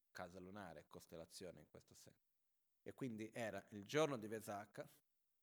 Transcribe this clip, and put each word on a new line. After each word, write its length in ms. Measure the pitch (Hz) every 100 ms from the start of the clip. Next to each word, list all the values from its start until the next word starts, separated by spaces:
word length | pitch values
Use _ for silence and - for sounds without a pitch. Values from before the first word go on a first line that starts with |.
| _
casa 260 | - 90 92
lunare, 460 | 92 104 92 78 -
costellazione 720 | 87 - 82 82 - 90 80
in 80 | 76
questo 260 | - -
senso. 380 | - - - _ _ _ _ _ _
E 120 | -
quindi 360 | - 131 107 110
era 280 | 127 110 98 -
il 140 | 104
giorno 320 | 101 139 156 123
di 100 | 107
Vesakha, 640 | 110 110 101 110 - 156 - _ _ _ _